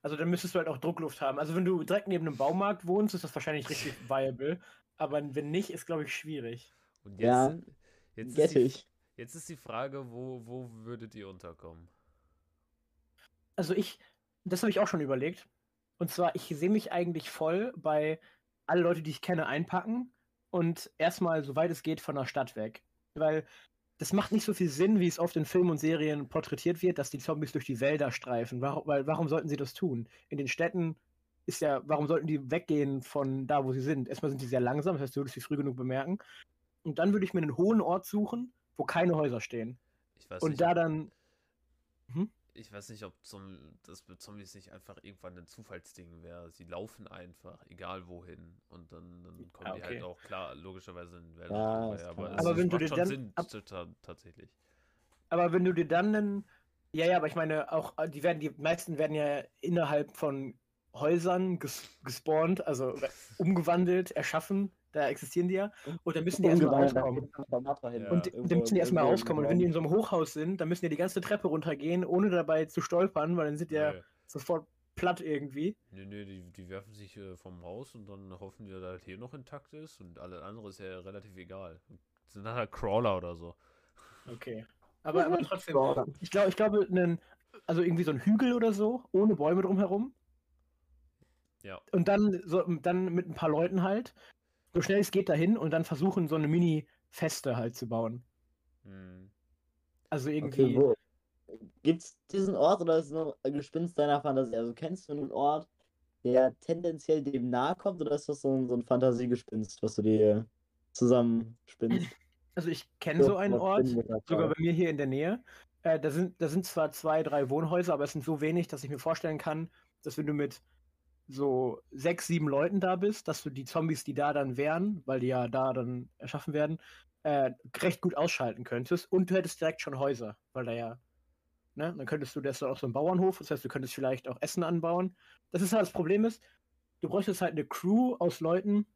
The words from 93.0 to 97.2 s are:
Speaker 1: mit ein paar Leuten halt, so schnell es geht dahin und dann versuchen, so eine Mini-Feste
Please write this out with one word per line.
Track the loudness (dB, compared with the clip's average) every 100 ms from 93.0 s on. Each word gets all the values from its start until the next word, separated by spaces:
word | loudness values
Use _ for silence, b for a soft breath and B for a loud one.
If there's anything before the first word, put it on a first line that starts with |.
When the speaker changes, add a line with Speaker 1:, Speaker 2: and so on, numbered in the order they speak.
| 0
Speaker 1:
mit | -2 -2
ein |
paar | -2 0
Leuten | 2 2 2
halt, | 2 0 -4 _ b _ _ _ _
so | -2
schnell | 2 2
es | 4
geht | 2 2
dahin | 2 4 4
und | 2
dann | 0 0
versuchen, | 0 2 2 2
so | 2
eine | 4
Mini-Feste | 4 4 2 -2 _ _ -4